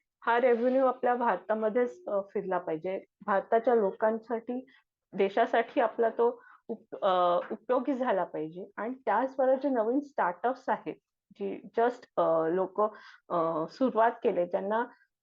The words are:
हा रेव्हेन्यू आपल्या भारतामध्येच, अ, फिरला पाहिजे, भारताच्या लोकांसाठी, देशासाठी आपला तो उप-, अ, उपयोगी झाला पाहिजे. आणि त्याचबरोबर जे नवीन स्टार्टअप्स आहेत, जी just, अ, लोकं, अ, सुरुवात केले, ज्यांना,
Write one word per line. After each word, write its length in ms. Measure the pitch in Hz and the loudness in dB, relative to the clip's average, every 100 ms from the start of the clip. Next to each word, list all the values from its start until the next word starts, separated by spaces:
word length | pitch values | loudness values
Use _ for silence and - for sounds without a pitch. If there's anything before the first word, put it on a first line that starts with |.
| _ _ | _ _
हा 200 | - 240 | -2 2
रेव्हेन्यू 440 | 254 233 247 254 262 | 4 2 2 2 2
आपल्या 300 | 254 247 247 | 0 0 0
भारतामध्येच, 920 | 240 180 - 220 220 233 247 - - | 0 -2 -2 -2 0 0 -2 -4 -4
अ, 140 | 202 196 | -4 -2
फिरला 240 | 208 180 180 | -6 -2 -2
पाहिजे, 480 | 175 160 180 190 - _ - | -2 -4 -4 -6 -8 _ 0
भारताच्या 500 | 196 190 226 226 233 | 0 2 2 4 4
लोकांसाठी, 880 | 190 - 220 226 - 226 226 247 254 _ _ _ _ | 2 2 0 0 -4 -8 -6 -8 -10 _ _ _ _
देशासाठी 680 | 185 196 226 247 180 - 294 | -2 0 2 2 2 0 0
आपला 280 | 226 - 226 | 0 2 0
तो 340 | 226 240 254 - - - | 2 0 0 -16 -20 -14
उप-, 300 | 214 - - | -14 -12 -4
अ, 380 | 202 185 175 175 - | 0 4 4 2 -2
उपयोगी 440 | 220 - 254 254 247 | -8 -2 -2 0 -2
झाला 280 | 254 190 | 0 0
पाहिजे. 480 | 175 156 156 175 202 - | -2 -6 -8 -10 -14 -10
आणि 180 | 220 262 - | -10 -6 -2
त्याचबरोबर 540 | 208 262 269 262 262 | 0 -2 0 2 2
जे 100 | 285 | 0
नवीन 300 | 254 220 285 | 0 0 -2
स्टार्टअप्स 680 | 285 - 180 175 240 262 - | -2 -2 -2 -2 -4 -4 -4
आहेत, 260 | 208 156 - _ _ _ | -4 -6 -12 _ _ _
जी 380 | - 196 190 220 - | -10 -8 -8 -6 0
just, 280 | 240 247 - - | 0 -2 -8 -2
अ, 320 | 170 165 160 | 0 2 0
लोकं, 380 | 185 185 - 214 208 - - - | 0 -2 -2 -2 -4 -20 -20 -6
अ, 360 | 170 160 165 160 | -2 -2 -4 -6
सुरुवात 440 | - 262 214 233 240 | -2 0 2 2 2
केले, 220 | 240 180 175 | -2 0 -2
ज्यांना, 400 | 190 190 220 254 - _ _ | -2 -2 -4 -4 -10 _ _